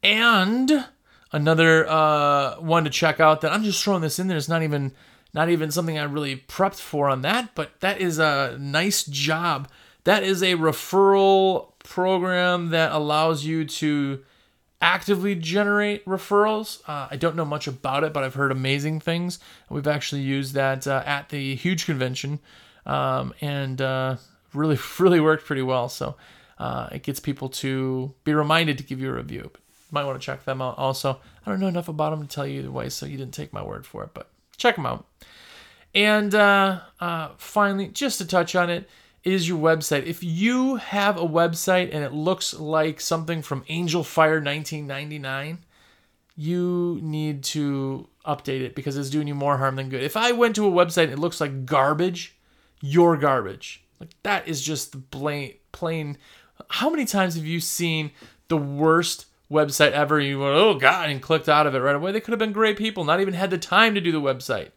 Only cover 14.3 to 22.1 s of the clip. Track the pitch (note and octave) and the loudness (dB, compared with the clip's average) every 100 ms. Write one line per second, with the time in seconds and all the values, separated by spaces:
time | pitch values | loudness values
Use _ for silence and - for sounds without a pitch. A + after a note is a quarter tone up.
14.3 | _ _ _ _ _ E3+ F3+ - G3 G3 | _ _ _ _ _ 2 2 0 0 0
15.3 | F#3+ D#3+ F#3+ G3+ G#3 G#3 G3+ - F#3+ - | -4 -2 -2 2 2 0 -4 -4 -6 0
16.3 | G3+ G#3 G#3+ A3 - - D3 C3+ C3+ E3+ | 4 4 2 -4 -12 -10 -8 -8 -2 -2
17.3 | D#3+ D3+ D3 C#3+ C3 C3+ C3+ D3+ D3+ C3+ | -2 -4 -4 -6 -8 -4 0 0 0 -4
18.3 | C3 C#3 C3+ C3 C#3+ C#3+ D#3 D#3+ E3+ F3+ | 0 0 0 0 0 0 -4 -2 -2 -2
19.3 | F3 - - _ D3 C#3+ D3 - C#3+ C3+ | -8 -14 -20 _ -6 -2 -2 -2 -4 -2
20.3 | C#3 C3+ C3+ C3+ C3+ C#3 C3+ B2+ C#3+ C#3+ | -2 -2 -2 -2 -2 -2 -2 -2 -4 -4
21.3 | D3 C3+ C3 F3 F3+ - C#3+ C3 | -6 -6 -2 -2 -2 -2 -2 -2